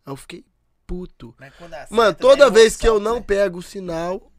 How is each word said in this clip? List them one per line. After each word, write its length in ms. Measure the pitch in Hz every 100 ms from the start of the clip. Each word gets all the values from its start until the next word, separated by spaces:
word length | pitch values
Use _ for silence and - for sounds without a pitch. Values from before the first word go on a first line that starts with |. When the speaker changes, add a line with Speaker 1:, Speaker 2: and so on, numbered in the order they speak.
| -
Speaker 1:
Aí 60 |
eu 40 | 139
fiquei 280 | - 175 _ _ _ _ _
puto. 480 | 180 180 _ 120 _
Speaker 2:
Mas 160 | 135 _
quando 180 | 170
acerta, 200 | 156 131
Speaker 1:
Mano, 180 | 208 220
Speaker 2:
dá 60 | -
Speaker 1:
toda 320 | 247 277 277
vez 260 | 208 226 -
que 100 | 220
eu 100 | 214
Speaker 2:
emoção, 160 | 208
Speaker 1:
não 40 | 233
Speaker 2:
né? 40 | -
Speaker 1:
pego 320 | 196 202 175
o 40 |
sinal 680 | 175 202 185 165 175 190 _